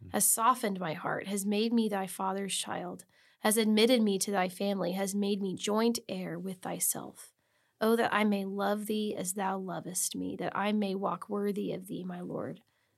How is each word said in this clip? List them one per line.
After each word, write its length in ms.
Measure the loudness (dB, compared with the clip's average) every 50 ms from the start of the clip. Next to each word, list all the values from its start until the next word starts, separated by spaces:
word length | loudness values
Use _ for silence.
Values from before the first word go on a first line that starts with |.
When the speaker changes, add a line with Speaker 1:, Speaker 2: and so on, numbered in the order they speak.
| -10
Speaker 1:
Mm. 60 | -4
Speaker 2:
has 140 | 0 2 2 2
softened 500 | 2 4 4 4 4 4 2 -2 -2 -2
my 140 | -2 -4 -4
heart, 340 | -4 -4 -4 -4 -4 -4 -4
has 180 | -4 -2 0
made 280 | 0 2 2 2 4 4
me 140 | 4 2 2
thy 160 | 0 -2 -2 -4
father's 480 | -4 -4 -2 -2 -2 -2 -4 -4 -4
child, 500 | -4 -4 -4 -6 -6 -6 -8 -10 -12 -14 _ _ _ _ _ _ _
has 180 | 2 4 4 4
admitted 440 | 4 6 6 8 8 8 8 6 6
me 160 | 4 4 2
to 100 | 0 0
thy 160 | 0 2 0 0
family, 420 | 0 -2 -2 0 0 0 0 -2
has 240 | 0 -2 -2 -2 0
made 260 | 0 0 2 0 0
me 140 | 0 -2 -4
joint 440 | -4 -2 0 2 4 4 4 2 0 -2 -6
heir 300 | -6 -6 -6 -6 -6 -8
with 200 | -8 -8 -8 -8
thyself. 680 | -8 -8 -4 -2 -2 -2 -2 -2 -6 -12 -14 -18 -20 -20 _ _ _ _ _ _ _ _ _ 0
Oh, 140 | 2 2 4
that 180 | 4 2 2 2
I 120 | 4 4
may 200 | 4 2 0 -2
love 400 | -4 -4 -2 0 0 0 -2 -2
thee 300 | -2 -2 -2 -2 -2 -4
as 180 | -4 -4 -4 -4
thou 240 | -2 -2 -2 -2 -4
lovest 580 | -4 -6 -6 -6 -8 -6 -4 -2 -2 -2 -4
me, 200 | -4 -6 -6 -6
that 200 | -6 -4 -4 -2
I 160 | -2 0 2
may 220 | 2 2 2 0 0
walk 360 | 0 -2 -2 -2 -4 -6 -6
worthy 420 | -4 -2 0 0 -2 -2 -2 -4
of 160 | -4 -6 -6 -8
thee, 160 | -8 -8 -6
my 180 | -8 -8 -8
Lord, 400 | -8 -8 -6 -6 -6 -8 -10 -12 _ _ _ _ _ _ _